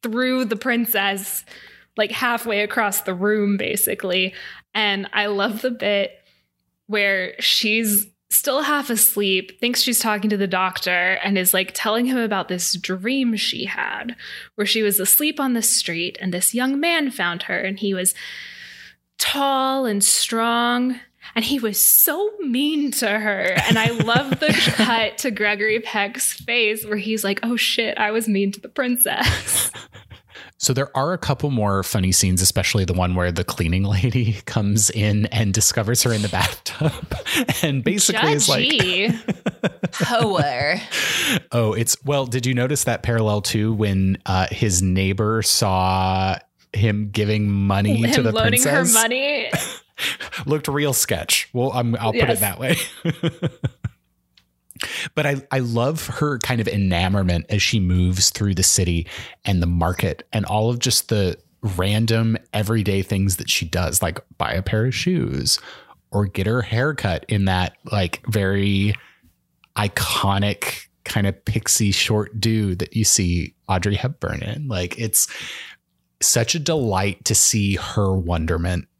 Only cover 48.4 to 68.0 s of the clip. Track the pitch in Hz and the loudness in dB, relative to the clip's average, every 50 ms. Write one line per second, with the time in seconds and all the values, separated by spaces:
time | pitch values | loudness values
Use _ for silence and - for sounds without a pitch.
48.4 | 220 - - - - - - 269 175 175 - 220 226 226 247 254 269 285 294 269 | 2 4 4 4 2 2 2 2 4 4 4 4 4 2 0 -2 -2 -2 -2 -2
49.4 | - - - - - - - - - _ _ - - - - - - - - - | -4 -4 -4 -4 -6 -6 -10 -14 -18 _ _ -8 -6 -6 -6 -8 -10 -12 -10 -10
50.4 | 131 139 147 156 147 - 139 147 147 147 127 - - - - 85 78 - - - | -4 -2 -2 -2 -2 -2 -2 0 0 0 2 0 0 0 -2 -4 0 0 -2 -2
51.4 | - - - 123 123 135 - 123 120 117 113 104 113 113 110 120 113 - 113 95 | -2 -2 -2 -2 0 0 0 0 0 0 0 0 0 0 2 2 2 2 2 0
52.4 | 104 101 95 - 131 131 170 165 - - - - - 165 160 - - 151 - - | 0 -2 -2 -4 0 0 0 0 -2 -8 -12 -6 -4 -4 -4 -2 -4 -4 -4 -2
53.4 | - 151 - - - - - _ - - - _ _ _ _ _ _ _ _ _ | -6 -6 -6 -4 -6 -6 -6 _ -10 -10 -10 _ _ _ _ _ _ _ _ _
54.4 | _ _ _ _ _ _ - - - - - - - 151 _ - 147 143 143 135 | _ _ _ _ _ _ -12 -10 -10 -8 -6 -8 -8 -6 _ -2 0 0 -2 -4
55.4 | 135 _ - 135 127 120 117 117 120 135 160 160 - - - - 151 147 143 117 | -4 _ -2 -2 0 0 0 0 0 0 -2 -4 -6 -8 -4 -2 0 0 0 -2
56.4 | - - 127 117 107 - - 101 98 92 90 85 90 92 98 101 92 90 87 85 | -2 0 0 0 0 0 2 2 2 4 4 2 2 2 2 2 2 2 2 0
57.4 | - - 107 104 - - - 110 92 90 90 92 90 90 90 92 - - - - | 0 0 0 0 2 2 2 2 2 4 4 4 4 4 2 2 2 0 2 0
58.4 | 104 101 95 85 92 - - - 92 87 87 85 80 - - - - - - _ | 0 0 2 2 2 2 2 2 2 2 2 0 -2 -4 -10 -14 -14 -14 -18 _
59.4 | _ - 101 90 85 85 87 85 85 85 90 - - 95 73 - - _ - 110 | _ 0 2 2 2 2 2 2 2 0 0 0 0 -2 -2 -4 -10 _ -4 -4
60.4 | 98 - 101 107 110 117 120 117 - 127 110 - - - 113 107 98 90 - - | -2 0 0 0 0 0 0 0 0 0 0 0 0 0 0 2 2 0 0 -4
61.4 | _ _ _ _ - 107 95 90 92 98 104 107 113 110 113 113 113 113 113 - | _ _ _ _ -6 -4 -2 0 0 0 2 2 2 2 2 2 2 2 0 -2
62.4 | - _ - 107 107 95 113 113 101 98 98 98 92 - - 95 98 98 92 - | -4 _ -4 -2 0 0 0 0 2 2 2 0 0 0 0 2 2 2 0 -2
63.4 | 87 - - - 90 80 - 87 90 82 - - - 82 80 - - _ - _ | -2 -2 -2 -2 -2 -2 -2 -2 -2 0 0 0 0 0 -4 -4 -12 _ -6 _
64.4 | - - - 90 95 - - 107 110 131 127 - - 180 185 165 127 - 67 69 | -2 -2 0 -2 0 0 0 2 2 0 0 -2 0 0 0 0 0 -2 -2 -2
65.4 | - - - - - - - - - - - _ _ _ - 104 101 95 - - | 0 0 -2 -2 -2 -12 -20 -20 -20 -20 -20 _ _ _ 0 0 0 0 0 -2
66.4 | 95 107 113 127 113 - - 113 131 151 151 - - 104 85 - - - - 104 | 0 0 0 0 0 0 0 0 0 0 0 -2 -2 -2 -2 -2 -2 0 0 2
67.4 | 98 95 92 92 90 87 - _ _ - - 104 | 4 4 4 2 0 -2 -4 _ _ -4 -2 0